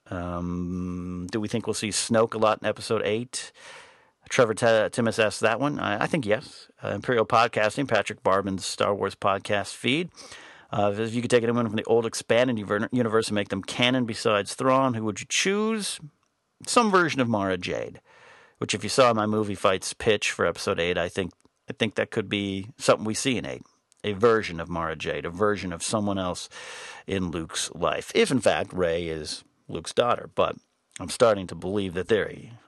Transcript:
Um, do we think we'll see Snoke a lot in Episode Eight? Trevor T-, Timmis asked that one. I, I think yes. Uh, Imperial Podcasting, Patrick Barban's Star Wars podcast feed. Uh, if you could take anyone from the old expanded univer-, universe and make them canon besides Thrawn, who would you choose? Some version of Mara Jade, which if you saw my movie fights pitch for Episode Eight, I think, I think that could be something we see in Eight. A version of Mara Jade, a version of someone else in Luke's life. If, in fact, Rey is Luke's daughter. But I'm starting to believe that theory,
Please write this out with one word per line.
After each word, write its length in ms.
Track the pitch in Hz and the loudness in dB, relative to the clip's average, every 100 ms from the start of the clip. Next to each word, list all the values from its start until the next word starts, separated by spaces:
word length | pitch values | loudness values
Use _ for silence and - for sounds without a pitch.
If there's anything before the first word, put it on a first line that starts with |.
| - | -10
Um, 1160 | 92 87 87 87 87 87 90 90 90 90 90 87 | -8 -6 -4 -4 -4 -4 -4 -4 -6 -8 -8 -6
do 80 | 113 | -4
we 80 | 104 | -2
think 180 | 113 107 | -4 -4
we'll 80 | |
see 160 | 104 107 | -4 -2
Snoke 460 | - - 113 113 110 | -4 2 4 4 2
a 20 | |
lot 220 | 110 - | 2 2
in 60 | 107 | -2
Episode 340 | 104 - 110 | -4 -2 0
Eight? 480 | 98 110 120 - - - - - - _ _ _ - | 0 -2 -4 -10 -12 -18 -20 -20 -20 _ _ _ -4
Trevor 240 | - 113 | 2 4
T-, 120 | 107 117 | 4 4
Timmis 520 | 110 92 - 113 107 | 4 4 2 0 2
asked 220 | 107 - | 2 2
that 200 | 110 113 | 0 2
one. 200 | 139 - | 0 -2
I, 240 | 101 104 | -2 0
I 40 | - | 0
think 180 | 170 104 | 0 2
yes. 420 | 113 - - - _ | 0 -2 -20 -20 _
Uh, 60 | 104 | -6
Imperial 360 | 101 - 120 107 | -4 0 2 4
Podcasting, 600 | 117 117 110 107 - 135 | 4 4 2 0 0 0
Patrick 340 | 107 - 107 | 0 0 -2
Barban's 420 | 95 95 98 95 | 2 2 0 -4
Star 300 | - - 101 | -6 -2 0
Wars 220 | 101 98 - | 0 -2 -2
podcast 580 | 104 98 - 104 95 | 0 0 0 -2 -2
feed. 380 | - 120 147 180 - - - - - - | -4 -2 0 -4 -10 -20 -20 -20 -20 -6
Uh, 220 | 120 104 101 | 0 0 0
if 200 | 113 120 | -2 -2
you 60 | |
could 100 | 117 | 2
take 120 | 123 | 4
anyone 220 | 113 120 117 | 6 4 0
from 120 | 107 | -2
the 60 | - | 2
old 200 | 117 113 | 2 2
expanded 520 | - - 117 131 110 | -4 2 4 4 0
univer-, 320 | 98 104 110 | -2 -2 0
universe 380 | 127 113 110 110 | 0 2 2 2
and 60 | 107 | -2
make 140 | 101 | 0
them 140 | 98 | -4
canon 420 | - - 123 131 113 | -4 2 4 4 0
besides 480 | 107 117 104 98 | -2 2 2 0
Thrawn, 400 | - 131 131 135 | -2 2 4 2
who 100 | 113 110 | 0 -4
would 140 | 98 | -6
you 60 | - | -4
choose? 720 | - 190 202 214 220 190 - 151 _ _ _ _ _ - | -2 0 0 0 -2 -6 -8 -14 _ _ _ _ _ 0
Some 240 | 247 220 | 2 6
version 300 | 190 165 135 | 6 4 2
of 60 | 117 | 0
Mara 300 | 107 95 92 | 2 2 -2
Jade, 440 | 87 62 57 - _ - - - _ - | -2 -6 -6 -12 _ -20 -20 -20 _ -8
which 160 | 110 101 | -4 -4
if 80 | |
you 60 | 101 | 0
saw 240 | - 123 | 4 6
my 120 | 110 107 | 6 2
movie 300 | 107 104 95 | 0 -2 0
fights 380 | 104 95 - | 0 0 -4
pitch 360 | - 117 104 - | -2 2 2 2
for 160 | - 90 | 0 0
Episode 340 | - - 87 | 0 -2 0
Eight, 180 | 87 87 | 0 0
I 120 | 87 | -2
think, 220 | - 90 - _ _ - | -2 -6 -8 _ _ -14
I 60 | |
think 220 | - 110 - | -4 -2 -2
that 160 | 104 | -2
could 180 | 117 98 | -4 -2
be 380 | 104 98 98 104 - | -2 -2 -4 -8 -4
something 280 | - 120 107 | 2 2 2
we 100 | 107 | -2
see 220 | 139 110 | -2 -2
in 100 | 69 | -4
Eight. 160 | 62 - _ _ _ | -10 -14 _ _ _
A 100 | 104 | -6
version 460 | 98 117 110 92 85 | 2 4 4 0 -8
of 100 | 85 | -6
Mara 260 | 85 82 78 | -4 -4 -4
Jade, 300 | 82 76 85 | -4 -4 -4
a 40 | |
version 440 | 87 104 101 92 | 0 0 0 -4
of 100 | 85 | -6
someone 340 | - 110 104 95 | -4 -2 0 -2
else 320 | 90 85 - - - - - - - | -2 -6 -10 -16 -16 -16 -16 -16 -6
in 240 | 95 90 | -2 -2
Luke's 400 | 82 80 - - | -4 -6 -6 -8
life. 380 | 82 82 - - | -2 -2 -2 -2
If, 180 | - 214 | 0 2
in 80 | 131 | 2
fact, 340 | 101 78 95 | 2 0 -2
Rey 340 | 92 85 85 85 | 0 0 0 -2
is 360 | 80 76 - - _ - | -6 -8 -12 -16 _ -10
Luke's 260 | 85 80 | -10 -4
daughter. 360 | - 120 110 - - | 0 0 0 -4 -2
But 200 | 82 - _ _ _ - | -2 -2 _ _ _ -12
I'm 100 | 90 | -8
starting 380 | - 120 98 90 | 4 4 4 -2
to 80 | 85 | -8
believe 380 | 90 101 95 | -4 -2 -2
that 140 | 87 87 | -4 0
theory, 460 | 107 82 - - 120 | 0 0 -8 -18 -20